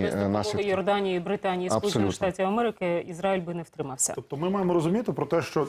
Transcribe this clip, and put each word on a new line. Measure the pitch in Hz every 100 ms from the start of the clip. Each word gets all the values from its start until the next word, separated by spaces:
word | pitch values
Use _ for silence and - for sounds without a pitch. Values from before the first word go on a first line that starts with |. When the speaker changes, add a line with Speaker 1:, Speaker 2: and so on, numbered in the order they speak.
Speaker 1:
Без |
Speaker 2:
е, | 95 101
Speaker 1:
допомоги | 101
Speaker 2:
наслідки. | 104 - 196 202
Speaker 1:
Йорданії, | 190 185 202 196 180
Британії, | 175 202 196 180 180
Сполучених | 214 208 180 196
Speaker 2:
Абсолютно. |
Speaker 1:
Штатів | 180 190 175 190
Америки | 220 240 - 180 170 175
Ізраїль | 165 196 190
би | 170
не | 170
втримався. | 165 - 139 131 -
Speaker 3:
Тобто | - - 139
ми | 175
маємо | 196 180
розуміти | 175 160 208 226
про | 147 151
те, | 170
що | - 156